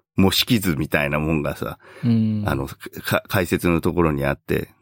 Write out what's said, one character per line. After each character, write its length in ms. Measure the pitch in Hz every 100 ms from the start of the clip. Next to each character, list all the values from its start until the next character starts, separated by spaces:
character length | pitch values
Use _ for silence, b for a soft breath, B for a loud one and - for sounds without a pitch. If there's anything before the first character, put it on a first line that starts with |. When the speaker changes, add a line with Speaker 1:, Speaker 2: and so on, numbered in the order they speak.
| _ -
Speaker 1:
模 140 | 95
式 300 | - - 120
図 160 | 95 71
み 120 | 76
た 160 | 80
い 60 | 71
な 80 | 76
も 140 | 78
ん 100 | 80
が 140 | 71 69
さ、 220 | - - B B
Speaker 2:
う 40 | 120
ん。 360 | 113 110 107 98
Speaker 1:
あ 80 |
の、 140 | 67 69
か-、 560 | - - - - 92 -
解 180 | 104 87
説 220 | 92 90
の 120 | 82
と 120 | 90
こ 100 | 82
ろ 100 | 82
に 120 | 71
あ 100 | 69
っ 20 | 73
て、 320 | - 76 - _